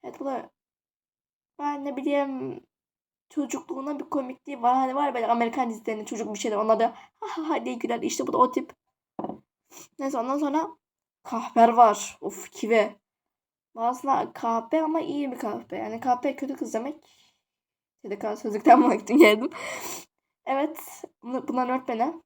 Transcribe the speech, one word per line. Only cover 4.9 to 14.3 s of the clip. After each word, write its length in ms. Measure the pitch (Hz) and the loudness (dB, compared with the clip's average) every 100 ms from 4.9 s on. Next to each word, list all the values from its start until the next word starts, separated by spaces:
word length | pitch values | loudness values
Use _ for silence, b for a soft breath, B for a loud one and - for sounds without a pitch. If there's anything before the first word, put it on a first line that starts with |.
var 120 | 262 285 | 0 -2
ya 80 | |
böyle 120 | 247 226 | 0 0
Amerikan 440 | 233 233 233 240 | 2 2 0 -4
dizilerinde 340 | 220 - 214 | -4 -6 -6
çocuk 300 | 214 220 214 | -6 -8 -6
bir 40 | 202 | -4
şeyler, 180 | 233 208 | -2 0
onlar 240 | 220 220 | 2 4
da 140 | 226 B B _ | 2 B B _
ha 60 | 415 | -10
ha 200 | - 311 | -6 -4
ha 160 | 277 | -2
diye 100 | 233 | -4
güler. 280 | 240 - 233 | -6 -6 -4
İşte 240 | 226 - 262 | -4 -4 -2
bu 60 | |
da 60 | - | 2
o 120 | 247 | 2
tip. 220 | - 339 - _ _ _ - - - _ _ _ B B - | 2 -6 -16 _ _ _ -12 -10 -12 _ _ _ B B -8
Neyse, 200 | 269 269 | -4 -2
ondan 200 | 240 285 | -2 0
sonra 300 | 294 294 330 - _ _ _ _ | 0 0 -2 -8 _ _ _ _
Kahper 460 | - 233 226 233 233 | -8 -6 -2 6 6
var. 500 | 233 226 208 - - | 10 8 8 -4 -8
Of, 300 | - - - | -10 -10 -18
Kive. 460 | - 214 226 214 - _ _ _ _ _ _ _ | -8 2 4 4 -2 _ _ _ _ _ _ _
Aslında 580 | 226 233 254 277 269 - | -4 -4 -2 0 0 0